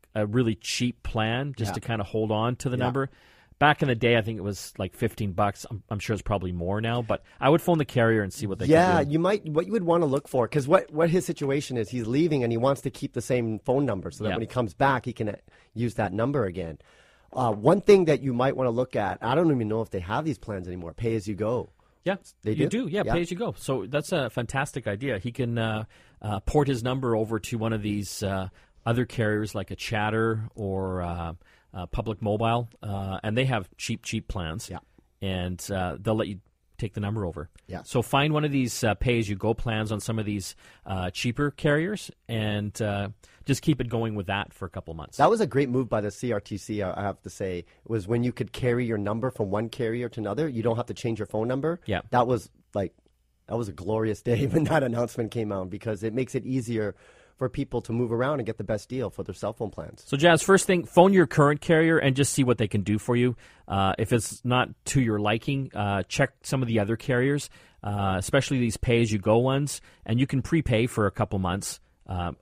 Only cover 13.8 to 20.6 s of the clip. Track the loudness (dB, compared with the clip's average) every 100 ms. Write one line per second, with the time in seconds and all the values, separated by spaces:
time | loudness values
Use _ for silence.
13.8 | 0 -2 -6 -6 -4 -4 -4 -2 -2 2
14.8 | 2 2 -2 -4 -4 -6 _ -20 _ -4
15.8 | -4 0 -2 0 0 0 -2 -4 -8 -10
16.8 | _ _ _ _ _ -2 0 2 4 6
17.8 | 8 8 8 2 0 0 0 2 0 0
18.8 | -2 -2 -2 -2 0 2 4 4 2 -2
19.8 | -4 -6 -4 -4 -4 -6 -6 -8